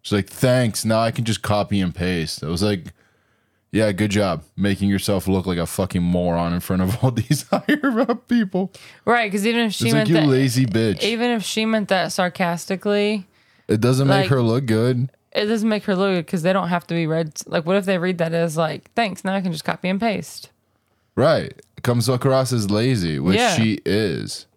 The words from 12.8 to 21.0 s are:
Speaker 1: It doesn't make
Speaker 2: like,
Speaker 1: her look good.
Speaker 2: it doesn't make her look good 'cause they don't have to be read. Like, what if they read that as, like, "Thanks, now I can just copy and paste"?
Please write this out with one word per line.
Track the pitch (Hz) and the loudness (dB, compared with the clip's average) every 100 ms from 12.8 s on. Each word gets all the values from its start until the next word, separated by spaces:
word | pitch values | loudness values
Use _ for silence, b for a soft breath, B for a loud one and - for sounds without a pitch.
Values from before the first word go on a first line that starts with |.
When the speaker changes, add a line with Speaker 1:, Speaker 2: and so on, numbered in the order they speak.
| 208 202 208 214 185 b b b - | 0 0 0 -2 -6 b b b -2
Speaker 1:
It | 107 | 2
doesn't | 120 131 135 | 2 4 4
make | 135 | 4
Speaker 2:
like, | - | 4
Speaker 1:
her | 135 | 2
look | 117 120 131 | 2 0 2
good. | 110 120 123 131 _ _ | 2 2 0 -2 _ _
Speaker 2:
it | - 214 | -4 0
doesn't | 226 220 | 0 0
make | 214 208 | 0 0
her | 185 | 0
look | 196 | 0
good | 180 156 | 0 -2
'cause | 180 | -2
they | 165 | 0
don't | 190 180 | 0 0
have | 175 - | -4 -2
to | 170 | -2
be | 160 | 0
read. | 160 165 - - | -2 -2 -8 -6
Like, | 170 165 | -4 0
what | 196 | 0
if | 190 | 0
they | 185 | -2
read | 175 175 | -2 -2
that | 165 | -2
as, | 165 170 156 | 0 0 0
like, | 160 - - - | -2 -4 -6 -2
"Thanks, | 226 180 190 | -2 -4 -4
now | |
I | 196 | -2
can | 185 | -2
just | 160 - | -4 -6
copy | - 180 | -4 -2
and | 190 | -2
paste"? | 226 180 156 - - _ _ _ _ _ | -2 -4 -8 -18 -20 _ _ _ _ _